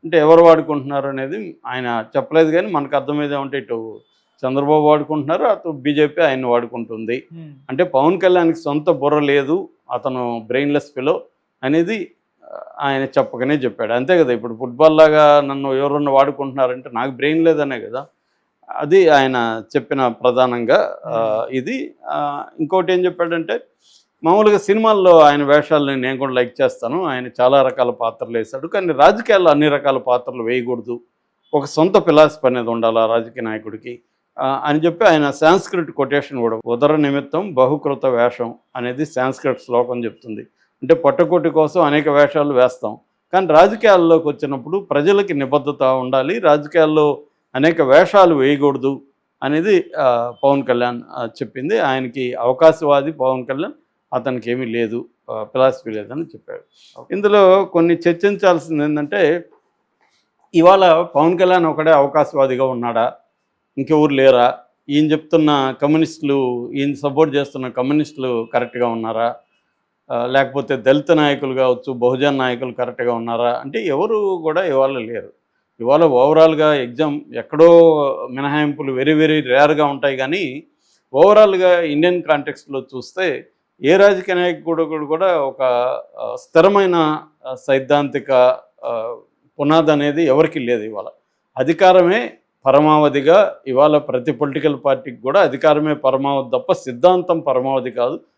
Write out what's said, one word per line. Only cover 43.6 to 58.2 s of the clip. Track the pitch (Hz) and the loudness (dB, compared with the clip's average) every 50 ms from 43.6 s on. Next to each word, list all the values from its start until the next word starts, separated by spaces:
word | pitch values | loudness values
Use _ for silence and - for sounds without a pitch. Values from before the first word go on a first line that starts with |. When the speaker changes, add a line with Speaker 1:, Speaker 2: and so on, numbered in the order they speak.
| 175 202 208 214 - 220 196 180 170 165 165 160 165 147 | 6 6 2 0 2 4 4 4 4 4 2 2 2 -2
Speaker 1:
వచ్చినప్పుడు | 143 131 - 131 143 131 120 147 170 202 | -6 -6 -6 -8 -8 -8 -8 -8 -8 -8
ప్రజలకి | 190 _ 147 143 147 175 202 202 202 190 170 | -6 _ -2 0 2 2 2 2 0 -2 -4
నిబద్ధత | 143 139 120 135 147 131 143 143 135 139 | -6 -4 -2 -2 -2 -2 -4 -4 -2 0
ఉండాలి, | 131 131 131 127 127 131 135 131 143 196 233 | 0 0 0 -2 -2 -2 -2 -2 -2 -4 -2
రాజకీయాల్లో | 190 160 147 151 147 147 - 170 156 156 156 156 151 147 139 - - _ _ _ _ _ _ | 2 2 2 2 0 -2 0 0 2 2 2 2 0 0 -2 -4 -10 _ _ _ _ _ _
అనేక | 131 139 160 170 165 | 0 0 0 2 2
వేషాలు | 151 131 131 156 185 170 - 202 190 175 160 | 2 4 6 6 4 6 6 6 6 6 4
వేయకూడదు | 143 131 135 147 139 143 147 139 139 120 139 139 127 _ _ _ _ _ _ _ _ - | 2 2 0 0 2 0 0 0 0 -4 -4 -6 -6 _ _ _ _ _ _ _ _ -6
అనేది, | 135 147 156 170 214 202 180 - - - 160 | -4 -2 -2 0 2 0 0 0 -2 -6 -2
ఆ, | 143 131 123 120 117 120 117 _ - | 0 0 0 0 -2 -6 -8 _ 0
పవన్ | 139 143 139 135 | 0 0 0 0
కళ్యాణ్, | 120 123 120 123 120 120 120 - - | -2 -2 -2 -2 -4 -6 -8 -14 -14
ఆ, | - 135 120 | -12 -12 -12
చెప్పింది. | 113 - - 135 107 _ 135 127 156 208 226 | -12 -10 -12 -12 -12 _ -10 -6 -4 -2 -2
ఆయనకి | 185 139 131 131 131 123 117 139 127 123 123 | -2 -2 -2 -4 -6 -8 -8 -8 -8 -8 -6
అవకాశవాది | - 117 120 127 127 165 160 156 156 160 147 143 143 139 151 160 | -4 -2 -2 0 4 4 4 4 4 0 0 0 0 0 -4 -6
పవన్ | 147 131 131 131 127 123 | -4 -2 -2 -2 -4 -4
కళ్యాణ్, | 120 131 135 170 247 330 _ _ _ _ _ _ _ - | -8 -6 -6 -6 -8 -10 _ _ _ _ _ _ _ -8
అతనికి | 127 117 135 127 123 110 117 | -6 -6 -4 -6 -6 -6 -6
ఏమీ | 120 127 131 | -6 -6 -6
లేదు, | 117 113 120 117 107 110 120 123 _ _ _ _ - | -6 -4 -4 -4 -4 -6 -8 -10 _ _ _ _ -12
ఆ, | 117 110 107 | -10 -10 -10
ఫిలాసఫీ | 107 _ 131 131 131 127 127 _ 117 | -8 _ 2 2 2 2 -2 _ -12
లేదని | 107 107 104 101 123 147 170 | -10 -10 -12 -12 -10 -12 -12
చెప్పాడు. | - - - _ - - - _ _ _ _ _ _ _ - 123 _ - | -12 -14 -20 _ -18 -18 -18 _ _ _ _ _ _ _ -20 -14 _ -8
ఇందులో | 190 202 208 202 208 196 185 185 196 196 | -2 0 2 4 6 6 6 6 4 2
కొన్ని | - - 170 165 170 170 | 0 0 0 2 2 2
చర్చించాల్సింది | 165 170 175 170 170 | 0 0 -2 -2 0